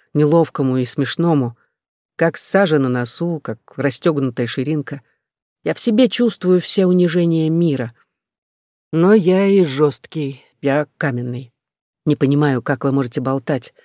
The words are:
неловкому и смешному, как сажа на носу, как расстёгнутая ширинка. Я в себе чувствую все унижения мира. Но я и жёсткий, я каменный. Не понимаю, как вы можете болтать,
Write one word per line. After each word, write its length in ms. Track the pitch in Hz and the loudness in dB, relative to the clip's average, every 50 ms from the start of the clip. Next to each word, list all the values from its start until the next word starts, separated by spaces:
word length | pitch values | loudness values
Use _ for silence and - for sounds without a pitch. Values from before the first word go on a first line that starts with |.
| _ _ - | _ _ 0
неловкому 640 | 147 151 143 160 165 160 - - - 139 131 127 | 0 2 4 4 2 2 2 -2 -2 -2 0 0
и 80 | 131 127 | -2 -2
смешному, 720 | 120 - - 135 - - - 170 170 160 143 123 117 120 _ _ _ _ _ _ _ _ _ _ _ _ | -4 -4 -4 -4 -4 -2 -2 0 2 2 0 0 -2 -6 _ _ _ _ _ _ _ _ _ _ _ _
как 220 | - 165 165 - | -2 -2 -2 0
сажа 420 | - - - - 196 202 160 156 143 | -4 -4 0 2 2 2 2 2 2
на 80 | 135 | 2
носу, 540 | 127 123 123 123 120 - - 170 175 170 151 | 0 -2 -2 -4 -6 -6 -6 -6 -6 -6 -6
как 180 | - - 117 - _ _ _ | -8 -10 -12 -12 _ _ _
расстёгнутая 720 | - 135 143 - - - 175 151 139 135 127 120 - 120 | -4 -4 -4 -4 0 -2 -2 0 0 -2 -2 -2 -4 -6
ширинка. 540 | 117 - 139 127 147 156 151 135 - 143 - - _ _ _ _ _ _ _ _ _ _ _ _ | -4 -4 -6 -4 -4 -4 -4 -6 -8 -12 -14 -14 _ _ _ _ _ _ _ _ _ _ _ _
Я 100 | 160 160 | -6 -6
в 60 | - | -2
себе 260 | - 240 214 226 254 | -2 0 4 4 4
чувствую 540 | - - - 240 226 - - - 180 185 180 | 2 2 0 0 0 0 -2 0 2 2 2
все 240 | - - - 208 185 | 2 0 0 2 2
унижения 640 | 180 180 180 180 170 160 180 170 170 165 160 160 160 | 4 4 4 2 2 2 0 0 2 2 0 0 0
мира. 440 | 160 170 170 160 139 127 120 117 - _ _ _ _ _ _ _ _ _ _ _ _ _ _ _ _ _ _ _ - | 0 2 2 0 0 -2 -4 -8 -10 _ _ _ _ _ _ _ _ _ _ _ _ _ _ _ _ _ _ _ 0
Но 200 | 160 170 196 214 | 2 4 6 4
я 340 | 220 160 180 185 190 202 | 4 4 4 2 2 2
и 180 | 196 196 196 180 | 4 4 4 2
жёсткий, 800 | 143 131 139 151 143 - - - - - 160 147 135 135 - _ _ _ _ | 2 2 0 0 0 0 -4 -12 -10 -8 -6 -6 -6 -8 -12 _ _ _ _
я 260 | - 139 135 151 147 - _ | -2 0 0 0 -2 -4 _
каменный. 540 | _ - 143 123 120 123 123 123 123 127 120 _ _ _ _ _ _ _ _ _ _ _ | _ -4 -4 -4 -4 -6 -8 -10 -10 -12 -16 _ _ _ _ _ _ _ _ _ _ _
Не 100 | 151 147 | -2 0
понимаю, 460 | - 147 131 143 143 147 147 131 120 | 2 2 2 2 2 2 2 0 -2
как 240 | - - 135 120 - | -2 -2 -4 -2 -2
вы 80 | 139 131 | -2 0
можете 260 | 139 127 117 - 143 | 0 -2 -2 -6 -6
болтать, 540 | 123 135 135 135 - - 147 127 - - - _ | -4 -2 -4 -4 -4 -4 -4 -4 -6 -12 -18 _